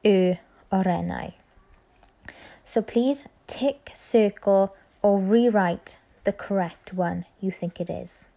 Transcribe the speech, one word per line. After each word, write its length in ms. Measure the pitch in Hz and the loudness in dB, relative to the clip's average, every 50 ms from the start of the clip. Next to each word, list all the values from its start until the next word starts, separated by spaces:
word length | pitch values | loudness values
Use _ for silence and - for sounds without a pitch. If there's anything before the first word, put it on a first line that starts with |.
y 380 | - 208 202 190 185 180 180 175 - _ _ _ _ _ | 4 4 4 4 4 2 0 -2 -8 _ _ _ _ _
orenau. 600 | - 190 190 185 170 170 175 175 - 64 - - - _ _ _ _ _ _ _ - _ _ _ _ _ _ _ _ _ _ - - - - - - _ _ | -2 0 0 0 -2 -2 -4 -6 -8 -8 -10 -12 -16 _ _ _ _ _ _ _ -20 _ _ _ _ _ _ _ _ _ _ -20 -20 -20 -20 -20 -20 _ _
So 180 | - - 233 | -4 -2 -2
please 420 | 214 - - 233 240 262 285 277 - - _ _ _ | -2 0 -2 0 2 2 0 -2 -8 -16 _ _ _
tick, 460 | - - - 247 277 277 - _ - - | -14 -8 -4 -4 -4 -4 -4 _ -18 -12
circle, 800 | - - - - 226 214 202 - - - 202 196 196 196 196 - - _ _ _ _ | -10 -6 2 2 4 4 2 0 -2 0 2 4 4 4 0 -4 -18 _ _ _ _
or 180 | - 208 202 196 | 2 2 2 2
rewrite 800 | 190 190 214 233 240 240 208 208 185 175 170 - _ - - _ _ _ _ _ _ | 2 4 4 4 4 4 4 2 2 2 -2 -6 _ -18 -20 _ _ _ _ _ _
the 80 | 202 | -4
correct 600 | 202 - - - 202 196 180 165 - _ _ - | -4 -4 -8 -4 -2 -2 -2 -4 -8 _ _ -10
one 340 | 190 185 180 170 180 175 175 _ _ _ | -6 -4 -4 -2 -4 -6 -10 _ _ _
you 140 | 196 190 | -6 -6
think 280 | - - - 175 _ - | -6 -6 -8 -10 _ -8
it 80 | 175 - | -8 -8
is. 400 | - - - 175 - - - _ _ | -8 -10 -10 -12 -14 -16 -16 _ _